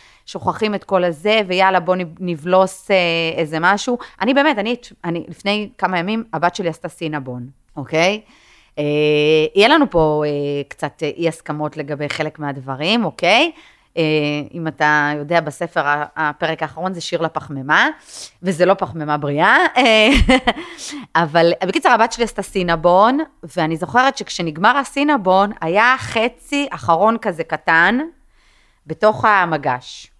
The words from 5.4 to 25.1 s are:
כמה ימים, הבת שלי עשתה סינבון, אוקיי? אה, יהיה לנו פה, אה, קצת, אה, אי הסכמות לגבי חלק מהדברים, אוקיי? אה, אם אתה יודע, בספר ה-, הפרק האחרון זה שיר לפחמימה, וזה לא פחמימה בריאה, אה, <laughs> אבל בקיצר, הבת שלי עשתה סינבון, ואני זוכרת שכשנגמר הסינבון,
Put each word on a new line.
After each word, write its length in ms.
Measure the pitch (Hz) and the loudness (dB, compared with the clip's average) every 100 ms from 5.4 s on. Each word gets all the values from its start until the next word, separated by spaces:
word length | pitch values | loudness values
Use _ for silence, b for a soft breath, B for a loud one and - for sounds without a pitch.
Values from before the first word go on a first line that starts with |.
| 202 208 208 - | -4 -4 -6 -4
כמה 200 | 185 180 | -4 -2
ימים, 260 | 180 220 220 | -2 -4 -6
הבת 220 | 160 175 | -2 -2
שלי 140 | - 175 | -2 -6
עשתה 200 | 160 170 | -6 -10
סינבון, 580 | - 160 151 127 123 127 - _ - | -10 -8 -6 -8 -10 -12 -18 _ -14
אוקיי? 440 | 123 160 175 214 - b b b b - | -4 0 0 0 -8 b b b b -6
אה, 60 | 147 147 151 147 147 156 156 | -2 0 2 2 4 2 2
יהיה 140 | 196 220 | 2 4
לנו 220 | 311 262 | 4 2
פה, 320 | 170 156 151 151 | 2 2 2 -2
אה, 40 | 143 143 143 139 | -2 -4 -6 -8
קצת, 340 | - 147 - | -8 -10 -6
אה, 60 | 147 | -6
אי 200 | - 165 | -4 -4
הסכמות 480 | 156 - 151 151 156 | -4 -8 -6 -6 -8
לגבי 320 | 143 143 147 | -8 -6 -6
חלק 300 | - 151 151 | -6 -6 -6
מהדברים, 640 | 147 139 131 135 160 233 | -10 -8 -10 -4 -2 0
אוקיי? 480 | 185 - 175 226 330 - b b b - | -2 0 2 4 2 -4 b b b -4
אה, 60 | 156 156 147 147 143 | 0 0 0 -4 -8
אם 140 | 170 160 | -10 -8
אתה 440 | - 151 151 147 147 | -2 2 2 0 -2
יודע, 240 | 147 170 | -2 -2
בספר 460 | 151 - 170 170 143 | -2 -6 -6 -2 0
ה-, 180 | 147 147 - | 0 -4 -4
הפרק 460 | 151 147 160 160 | -4 -4 -4 -4
האחרון 320 | 156 - 185 | -8 -6 -8
זה 60 | 175 | -8
שיר 220 | - 165 | -6 -4
לפחמימה, 680 | 160 160 147 139 135 165 269 311 B B B B | -4 -6 -8 -8 0 2 2 -2 B B B B
וזה 240 | 180 160 175 | -6 0 2
לא 80 | |
פחמימה 420 | 196 185 165 151 151 | 2 -2 -6 -4 -4
בריאה, 400 | 143 143 190 277 349 247 | -2 2 4 4 2 2
אה, 320 | 254 220 214 277 - 262 247 294 359 B B 294 B 160 | 4 4 4 4 4 2 2 -4 -6 B B -14 B -2
<laughs> 60 | |
אבל 300 | 165 165 170 175 185 | 2 4 2 2 -2
בקיצר, 220 | 247 277 | 0 2
הבת 240 | 233 233 | 4 2
שלי 120 | - | 0
עשתה 180 | 226 - | -4 -4
סינבון, 760 | 196 196 175 165 175 185 220 277 311 _ 165 - | -6 -4 -2 0 4 6 4 2 -4 _ -10 -4
ואני 200 | 156 160 | -2 -2
זוכרת 420 | 185 240 269 269 | -2 2 2 0
שכשנגמר 580 | 208 - 170 151 208 277 | -6 -6 -6 0 0 0
הסינבון, 760 | 262 277 294 | -2 -2 0